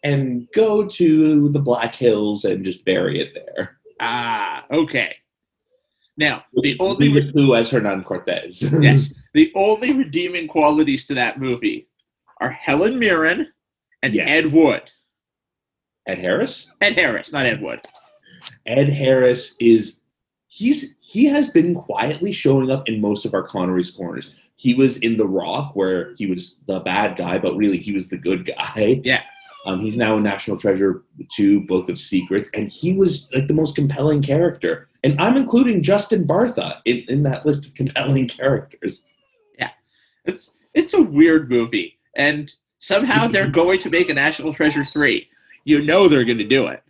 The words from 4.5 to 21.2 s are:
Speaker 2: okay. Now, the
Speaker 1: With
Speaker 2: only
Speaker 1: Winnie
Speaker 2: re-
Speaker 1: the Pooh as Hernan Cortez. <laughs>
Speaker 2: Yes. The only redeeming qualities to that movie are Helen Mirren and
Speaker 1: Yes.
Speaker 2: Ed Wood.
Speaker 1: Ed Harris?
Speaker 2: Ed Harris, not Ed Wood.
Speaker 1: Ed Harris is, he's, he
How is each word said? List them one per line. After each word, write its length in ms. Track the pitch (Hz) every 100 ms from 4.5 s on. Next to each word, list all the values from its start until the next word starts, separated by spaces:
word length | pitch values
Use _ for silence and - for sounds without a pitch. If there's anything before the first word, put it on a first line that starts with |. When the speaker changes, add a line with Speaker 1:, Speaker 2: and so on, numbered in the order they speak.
| 71 -
Speaker 2:
okay. 440 | 151 160 135 95 - _ _ _ _ _ _ _ _ _ -
Now, 260 | 151 123 -
the 200 | - 143 123
Speaker 1:
With 40 |
Speaker 2:
only 280 | 185 196 143
Speaker 1:
Winnie 120 | 143
Speaker 2:
re- 60 | 143
Speaker 1:
the 60 |
Pooh 220 | 147 139 120
as 140 | 117
Hernan 340 | 127 104 98
Cortez. 580 | 92 92 - 87 - -
<laughs> 200 | - 156
Speaker 2:
Yes. 320 | 139 139 - - -
The 180 | 147 160 190
only 380 | 196 214 247
redeeming 540 | 269 240 147 180 180 160
qualities 580 | 160 147 151 147 135 -
to 60 |
that 260 | 131 120 139
movie 480 | 131 120 107 - - _ _ _ _ _
are 80 | 123
Helen 480 | 123 - 151 202 254
Mirren 480 | 220 170 160 175 311 _ _ _ _ _
and 120 | 135
Speaker 1:
Yes. 140 | 107 87
Speaker 2:
Ed 240 | 156 160
Wood. 320 | 151 151 - - _ _ _ _ _ _ _ _ _ _ _ -
Speaker 1:
Ed 100 | 90
Harris? 520 | 90 92 254 - - _
Speaker 2:
Ed 120 | 202
Harris, 380 | 220 160 107 -
not 140 | 147 127
Ed 160 | 107
Wood. 200 | 98 58 - _ _ _ _ - - - -
Speaker 1:
Ed 240 | 123 139
Harris 680 | 143 135 131 127 123 - -
is, 400 | 117 113 104 - _ _ _ _ _
he's, 480 | - 226 294 - _
he 260 | _ 208